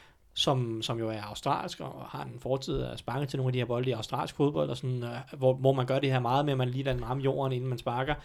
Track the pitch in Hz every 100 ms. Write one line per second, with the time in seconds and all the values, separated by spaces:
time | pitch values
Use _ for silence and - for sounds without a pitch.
0 | - _ _ - 160 131 117 110 110 117
1 | 113 110 101 107 139 143 180 - 131 -
2 | 120 139 131 120 123 135 135 135 123 120
3 | - 135 139 135 127 123 120 120 127 110
4 | - 131 160 - 143 151 143 127 127 123
5 | 120 120 - 143 131 131 135 135 127 135
6 | 139 131 120 135 147 135 127 131 135 123
7 | 117 135 135 139 135 127 131 120 131 120
8 | 135 147